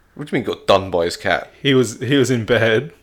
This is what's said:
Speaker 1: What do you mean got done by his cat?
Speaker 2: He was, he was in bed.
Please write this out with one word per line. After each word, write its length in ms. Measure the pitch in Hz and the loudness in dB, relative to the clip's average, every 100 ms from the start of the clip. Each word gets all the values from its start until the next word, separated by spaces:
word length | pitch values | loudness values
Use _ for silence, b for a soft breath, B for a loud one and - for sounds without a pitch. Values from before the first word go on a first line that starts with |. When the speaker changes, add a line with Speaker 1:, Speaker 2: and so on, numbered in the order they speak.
| _ - | _ -18
Speaker 1:
What 120 | 147 | -6
do 60 | 143 | -6
you 40 | |
mean 40 | 107 | -4
got 180 | - - | -4 2
done 220 | 98 95 | 2 2
by 120 | 87 85 | -2 -2
his 120 | - | -2
cat? 340 | 98 76 - - | -2 -2 -4 -6
Speaker 2:
He 120 | 139 | 0
was, 260 | 131 113 113 | 2 2 -2
he 160 | 113 143 | -2 0
was 160 | 123 | 2
in 140 | 123 107 | 0 0
bed. 480 | 117 113 113 147 - | 0 2 0 -2 -12